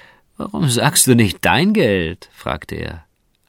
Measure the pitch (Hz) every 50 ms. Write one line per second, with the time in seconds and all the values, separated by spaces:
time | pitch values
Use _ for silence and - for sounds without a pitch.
0 | - - _ _ _ _ _ - - 202 208 - 170 135 117 117 107 143 160 -
1 | - 131 123 120 113 98 - - - 87 90 117 170 202 214 220 165 113 101 95
2 | 85 80 87 - - - _ - - - 64 80 - - 80 78 78 78 80 82
3 | - _ _ _ _ _ _ _ _